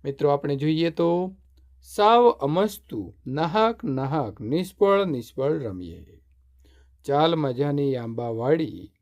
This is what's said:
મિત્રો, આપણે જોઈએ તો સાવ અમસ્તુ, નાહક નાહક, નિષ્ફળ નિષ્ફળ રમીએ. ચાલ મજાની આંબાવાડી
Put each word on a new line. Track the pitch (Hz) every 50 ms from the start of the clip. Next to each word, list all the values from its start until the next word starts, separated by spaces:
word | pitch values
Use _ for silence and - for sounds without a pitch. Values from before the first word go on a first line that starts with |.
| _
મિત્રો, | 143 139 - 147 147
આપણે | 143 139 - 143 143
જોઈએ | 135 143 156 156 160 165 165
તો | 160 - 170 170 170 175 185 190 190 - _ _ _ _ _ _ - _
સાવ | - - - - 208 214 226 240 240 240
અમસ્તુ, | 233 - 139 143 151 175 202 214 208 - _ _ - 110 98 - - _ _ 139
નાહક | 131 147 160 170 160 220 220 226 226 - -
નાહક, | 226 135 131 135 135 143 160 135 107 98 -
નિષ્ફળ | 107 107 135 170 185 185 - _ 202 196 196 196 202
નિષ્ફળ | 180 151 123 117 - - - 131 143
રમીએ. | 156 160 135 110 92 90 90 85 85 90 76 - - - _ _ _ _ _ _ _ _ _ _ _ _ _ _ _ _ _
ચાલ | - 139 143 156 165 170
મજાની | 160 151 139 123 120 143 147 143 143 143 139 131
આંબાવાડી | 123 117 113 113 113 120 120 113 110 117 131 156 170 165 123 - 87 95 104 _ _